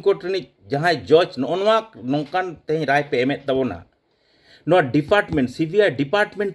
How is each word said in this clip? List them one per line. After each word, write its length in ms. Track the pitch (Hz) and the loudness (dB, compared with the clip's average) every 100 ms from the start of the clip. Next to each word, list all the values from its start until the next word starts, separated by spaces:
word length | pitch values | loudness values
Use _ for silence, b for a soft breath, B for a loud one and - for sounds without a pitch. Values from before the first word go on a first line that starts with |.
ᱠᱳᱨᱴ 180 | 196 190 | 0 0
ᱨᱤᱱᱤᱡ 240 | 175 190 175 _ 101 | -2 -6 -8 _ -6
ᱡᱟᱦᱟᱸᱭ 300 | 139 175 151 92 | -2 0 -2 4
ᱡᱟᱡᱽ 240 | 156 180 127 | 4 4 -2
ᱱᱚᱜᱼᱚ 200 | 131 180 | -4 0
ᱱᱚᱣᱟ 200 | 208 220 220 113 | 2 2 0 -12
ᱱᱚᱝᱠᱟᱱ 440 | 123 147 139 185 185 151 | -4 -4 -2 -4 -4 -8
ᱛᱮᱦᱮᱧ 220 | - 160 139 | -4 -2 0
ᱨᱟᱭ 160 | 143 | 0
ᱯᱮ 120 | 143 123 | 0 0
ᱮᱢᱮᱫ 200 | 127 143 - | 0 -2 -2
ᱛᱟᱵᱚᱱᱟ, 320 | 131 123 85 - _ _ b b b b b 147 | -2 -2 -6 -14 _ _ b b b b b 2
ᱱᱚᱣᱟ 160 | 180 | 2
ᱰᱤᱯᱟᱨᱴᱢᱮᱱᱴ, 680 | 135 147 - 208 202 151 123 | 4 0 2 0 2 -2 -2
ᱥᱤ 160 | - 160 | -2 -2
ᱵᱤ 120 | 202 | 2
ᱟᱭ 80 | 196 | 2
ᱰᱤᱯᱟᱨᱴᱢᱮᱱᱴ 600 | 131 139 202 208 190 202 | 0 -2 0 -2 -2 -6